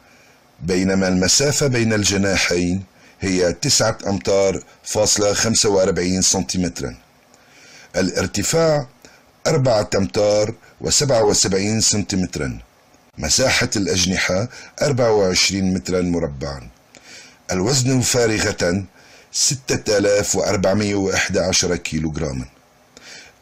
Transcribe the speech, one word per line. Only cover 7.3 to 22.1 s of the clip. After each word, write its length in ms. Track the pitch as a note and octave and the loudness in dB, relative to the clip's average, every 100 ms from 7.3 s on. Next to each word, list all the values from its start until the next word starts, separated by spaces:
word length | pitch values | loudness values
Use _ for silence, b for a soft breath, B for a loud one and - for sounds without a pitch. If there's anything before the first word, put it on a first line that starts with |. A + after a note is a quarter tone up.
| B B B B B B F2 | B B B B B B -2
الارتفاع 920 | F#2+ - F#2+ - F#2+ E3 E3 D3 C3 - B B B _ - | -2 -2 -4 -2 -2 2 2 2 -2 -12 B B B _ 0
أربعة 440 | D#3 C3 G#2+ G#2 G#2+ | 2 4 2 2 0
أمتار 580 | F#2+ A2 G#2 G#2 G#2+ G#2+ B - | 0 2 4 4 2 -4 B -10
وسبعة 440 | B1+ F2 C#3 A#2 | -2 0 2 4
وسبعين 560 | G#2 F#2+ G#2+ F#2+ G2+ A2 | 4 2 2 0 0 0
سنتيمترًا. 800 | - G#2+ F#2+ G2 F2 D#2 C2+ A1 - _ _ _ _ - | 0 0 -2 -2 -2 -4 -6 -8 -14 _ _ _ _ -10
مساحة 520 | D#2+ - B2+ - A#2+ A2 | -4 0 2 2 0 0
الأجنحة 720 | F2+ F#2 F#2 F2 - F#2 A#2+ B B - | 0 0 0 0 0 0 -2 B B -4
أربعة 300 | D3 B2+ A#2 | -2 2 2
وعشرين 600 | G#2+ F#2+ F2+ - G2 F#2+ | 4 2 2 0 0 0
مترًا 260 | F#2 - F2+ | -2 -2 -2
مربعًا. 720 | F2+ E2+ E2 C#2 C#2 C2+ A#1 - _ B B B B B - | 0 -2 -2 -6 -8 -10 -14 -20 _ B B B B B -6
الوزن 480 | F#2 G2+ C#3 B2+ C3 | -2 0 0 2 2
فارغة 840 | A2+ B2 A#2 G#2+ G2+ G2 F2+ F#2+ F#2+ B B B B | 2 2 2 2 -2 0 0 0 -4 B B B B
ستة 680 | - - C3+ - F#2+ - G#2 | -4 -2 -2 -4 -4 0 2
آلاف 380 | G2+ G2+ G2 G2+ | 4 2 2 0
وأربعمية 580 | E2+ G2+ F#2+ G2+ G#2 | 0 0 2 2 0
وإحدى 460 | G2+ F#2+ F2+ - F#2 | 0 0 0 -2 0
عشر 360 | F2+ F2+ F2+ F2 | 0 0 0 -2
كيلوغراما. 680 | - D#2 D#2+ | -4 -4 -4